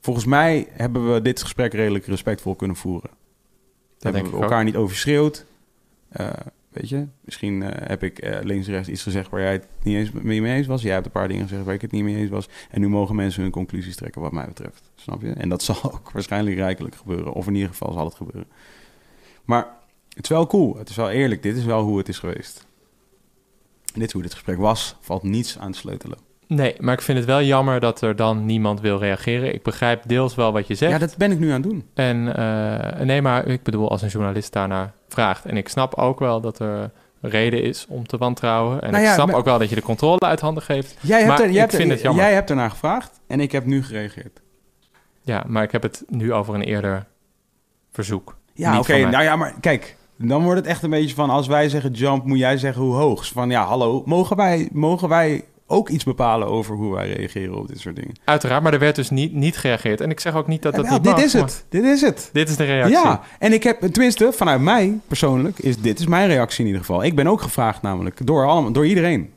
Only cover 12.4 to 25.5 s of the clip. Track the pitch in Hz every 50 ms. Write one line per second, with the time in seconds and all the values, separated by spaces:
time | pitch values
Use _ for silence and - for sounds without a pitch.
12.4 | 98 - - - - - - 101 101 101 104 104 101 95 107 107 98 95 90 95
13.4 | 92 92 90 85 92 - - 90 90 90 90 - 85 82 - - 82 80 76 82
14.4 | 65 - - - - - - _ _ _ _ _ - - - 95 107 113 117 -
15.4 | - 90 90 87 - - 110 - - 135 - - - - - 107 98 - 101 101
16.4 | 107 104 95 92 95 92 95 - 80 - - - - 101 90 87 85 76 - -
17.4 | 92 98 101 101 98 92 87 - - - 85 85 80 82 - - - 80 - 95
18.4 | 90 _ _ _ - - - - - _ _ _ _ _ _ _ _ - _ _
19.4 | _ - 117 120 - - - - _ _ _ _ _ _ - - - - 160 160
20.4 | 165 160 - 202 170 120 - - 107 - - 104 113 98 101 127 139 131 110 90
21.4 | - 101 107 123 123 117 117 113 107 104 107 98 95 - 92 - - 90 87 -
22.4 | - - - - - _ _ _ _ _ _ _ _ _ _ _ _ _ _ _
23.4 | _ _ _ _ _ _ _ _ _ - - 110 113 110 - 98 87 87 - -
24.4 | - - 92 90 98 107 110 107 - - - - - - - 95 90 98 101 113
25.4 | 120 -